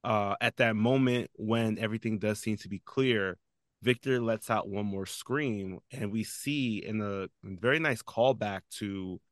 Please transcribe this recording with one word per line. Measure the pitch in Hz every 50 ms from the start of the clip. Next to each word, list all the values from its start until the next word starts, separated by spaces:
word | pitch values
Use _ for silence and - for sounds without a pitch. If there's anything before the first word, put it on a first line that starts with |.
| -
Uh, | 123 110 107 101 98 101 -
at | 117 117 -
that | - 127 117 110
moment, | 107 107 120 131 135 135 127 123 123 - - _
when | - 107 107 113 117 117 110 107
everything | 101 113 107 110 113 - 113 110
does | 101 92 107 107 -
seem | - 117 107
to | 101 - -
be | 101 95
clear, | _ - - - 135 127 120 107 98 95 90 _ _ _ _ _ _ _ _ _ -
Victor | 123 123 120 - 135 131 123
lets | 117 113 113 107 - -
out | 117 107 -
one | 101 98 101 104
more | 104 98 98 95
scream, | - - - - - 123 147 151 131 113 101 98 95 92 - _ _
and | - 131 110 101
we | 101 113 110
see | - - - - 139 147 147 131 120 110 101 -
in | - 107 110
a | 104 101 101 98 95 - _ _ -
very | 101 98 87 107 120 139 160
nice | 160 151 123 110
callback | - - - - 117 131 135 - 110 104 98 95 _ _ - -
to | 110 101 98 98 95 92 90 87 _ _